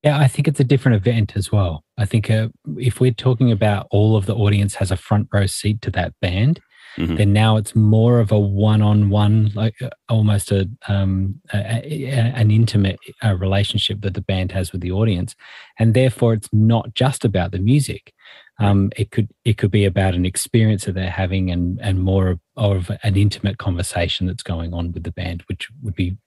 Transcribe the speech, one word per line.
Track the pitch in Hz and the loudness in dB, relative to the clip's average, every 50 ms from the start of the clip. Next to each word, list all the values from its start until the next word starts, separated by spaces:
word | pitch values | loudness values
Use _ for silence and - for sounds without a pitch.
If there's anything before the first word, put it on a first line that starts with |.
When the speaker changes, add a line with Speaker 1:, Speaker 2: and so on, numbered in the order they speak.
Speaker 1:
Yeah, | - 151 147 143 | 0 0 2 4
I | 147 135 | 2 2
think | - - 143 160 | 2 0 -2 -2
it's | 143 - | 0 0
a | 139 | 2
different | 120 139 131 - 131 117 | 2 2 2 4 2 2
event | 104 95 123 120 113 107 98 - | 2 2 0 0 0 -2 -2 -2
as | 98 92 - | -6 -4 -2
well. | - 104 95 87 80 73 _ _ _ - | 0 0 0 0 -4 -8 _ _ _ -6
I | 104 | -4
think, | 98 - 107 104 - | 0 0 -2 0 2
uh, | 110 110 110 113 - _ _ 156 151 - | 0 0 0 -4 -8 _ _ -12 -8 -2
if | 123 123 - - | -2 -2 0 2
we're | 131 127 | 0 0
talking | 120 - - 131 127 113 135 120 | 0 0 0 0 0 2 2 2
about | 113 98 107 104 104 98 - _ | 2 2 2 0 0 -2 -4 _
all | - 101 107 110 110 | 0 2 4 4 4
of | 107 95 | 2 0
the | 95 104 | -2 -2
audience | 113 104 101 101 101 101 98 - | 0 0 2 2 2 0 -2 -2
has | - 98 87 | -4 -4 -4
a | 98 | -4
front | 92 - - 110 104 113 - | -6 -4 -2 -2 -2 0 0
row | - 101 101 | 0 0 0
seat | 101 - - - 104 107 107 | 0 -4 -4 -2 -2 -4 -2
to | - - | -4 -6
that | 95 98 87 85 - _ | -4 -4 -6 -6 -6 _
band, | - 82 87 95 113 143 170 - _ _ _ _ - - - | -4 -4 0 0 0 0 0 -2 _ _ _ _ -20 -20 -8
Speaker 2:
Mm-hmm. | - - 85 82 | -6 -4 -4 0
Speaker 1:
then | 80 104 101 | 0 2 2
now | 101 107 110 110 110 | 4 4 4 4 2
it's | 110 104 - - | 2 0 0 0
more | 113 107 104 110 110 110 120 123 120 | 2 4 4 4 4 4 4 4 4
of | 113 98 | 2 2
a | 107 104 | 2 2
one-on-one, | 104 101 101 101 107 107 107 107 107 104 104 104 104 101 101 104 104 104 107 110 107 104 104 | 2 0 0 2 2 4 4 4 4 4 4 4 4 2 2 2 2 4 4 4 2 0 0
like, | 104 107 117 110 - | -2 -4 -4 -4 -6
uh, | 123 117 - _ _ - | -12 -12 -12 _ _ -2
almost | 120 110 104 107 104 101 - - | 0 2 2 2 2 0 0 0
a, | 101 98 98 90 117 - - - | 0 0 0 -2 -6 -14 -6 -2
um, | 101 98 98 95 95 95 95 95 98 - _ _ | -2 0 0 0 0 -2 -2 -4 -6 -8 _ _
a, | - 104 | -6 -6
a, | 101 107 117 117 - 151 151 156 135 | -4 -2 -4 -6 -4 -6 -8 -8 -6
a, | 127 139 127 113 117 135 | -4 -2 0 0 0 0
an | 127 113 107 | 2 2 4
intimate, | 107 110 113 110 - 104 98 95 95 - - - - _ - | 4 4 2 4 2 0 0 0 -2 -6 -12 -20 -16 _ -2
uh, | 110 98 | -2 0
relationship | 90 98 95 98 98 104 - - 107 - - 101 101 | 0 0 0 0 0 0 0 -2 -4 -4 -4 -6 -4
that | 101 98 90 | -6 -6 -6
the | - | -6
band | 92 - 95 92 92 92 | -4 -4 -2 -2 -2 -4
has | - 95 90 - | -4 -6 -6 -6
with | - 90 | -6 -8
the | 85 90 | -6 -4
audience, | 92 98 113 113 98 87 92 - - _ - - - - - - _ - | -2 0 0 0 0 -2 -4 -8 -10 _ -20 -20 -20 -20 -20 -20 _ 0
and | 113 113 110 | 2 4 4
therefore | 127 131 131 - - 123 117 113 | 4 4 2 2 2 2 2 2
it's | 107 - - | 0 -2 -2
not | - 107 110 110 117 113 - 113 | 2 2 4 4 4 2 0 -4
just | - - 131 139 135 - - | -4 0 0 0 0 0 -2
about | 117 101 92 87 87 | 0 0 0 -2 -2
the | - 92 | -4 -2
music. | 95 110 135 147 131 - - - _ _ _ _ _ - - - - _ _ - | 0 2 2 2 2 -2 -8 -12 _ _ _ _ _ -20 -20 -20 -20 _ _ -2
Um, | 107 101 101 98 98 104 - | 0 2 4 4 2 0 0
it | - 107 - | -4 -6 -2
could, | - - 107 - _ _ _ | 0 -2 -2 -2 _ _ _
it | 120 110 | -2 0
could | - - 98 | 0 0 2
be | - 104 101 | 2 2 2
about | 98 87 98 95 95 90 | 2 2 2 0 0 0
an | 90 90 | 0 -2
experience | 92 92 - - - - 117 110 110 107 95 - | -2 -2 -6 -8 0 2 2 4 4 2 0 -2
that | - 90 | -6 -6
they're | 95 92 92 | -4 -6 -6
having | 90 - 95 90 95 95 95 90 | -4 -4 -4 -2 -2 -2 -2 0
and, | 87 87 87 87 92 101 | -2 -2 -2 -2 -4 -4
and | - 104 95 92 | -4 -2 -2 0
more | 90 92 95 98 95 92 | 0 0 2 2 2 0
of, | 90 87 _ _ _ | -2 -4 _ _ _
of | - 110 101 98 92 90 - 101 - - | -2 0 0 0 0 -4 -6 -8 -4 -2
an | 110 95 | 0 2
intimate | 98 104 104 - - - 101 95 - | 2 2 2 0 -2 -4 -6 -6 -4
conversation | - 95 90 87 90 - - 87 87 82 - - 92 | -4 -4 -4 -4 -6 -4 -2 -4 -2 -2 -2 -4 -4
that's | 92 90 - | -4 -6 -6
going | - - 87 82 82 82 87 | -8 -6 -6 -6 -6 -6 -6
on | 85 85 87 | -6 -6 -6
with | 85 85 82 | -8 -8 -10
the | 85 | -10
band, | 82 - 90 90 87 87 - _ | -10 -8 -8 -8 -8 -10 -8 _
which | 98 - - - 113 143 127 | -10 -10 -10 -16 -16 -14 -12
would | 110 92 | -10 -6
be | - - 90 95 - _ | -4 -4 -4 -4 -10 _